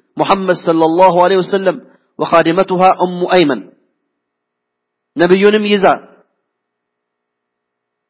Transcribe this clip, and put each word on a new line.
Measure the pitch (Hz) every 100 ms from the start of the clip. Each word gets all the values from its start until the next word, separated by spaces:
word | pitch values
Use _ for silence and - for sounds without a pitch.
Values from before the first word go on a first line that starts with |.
| _ -
محمد | 147 196 190 170
صلى | 180 165
الله | 160 170 185 175
عليه | 180 190
وسلم | 180 202 185 151 - _ _ -
وخادمتها | 151 170 160 175 190 185 185 175
أم | 180 180 175
أيمن። | 185 156 120 - _ _ _ _ _ _ _ _ _ _ _ _ _ _ -
ነብዩንም | 175 190 202 214 208
ይዛ | 208 180 123 - _ _ _ _ _ _ _ _ _ _ _ _ _ _ _ _ _ _ _ _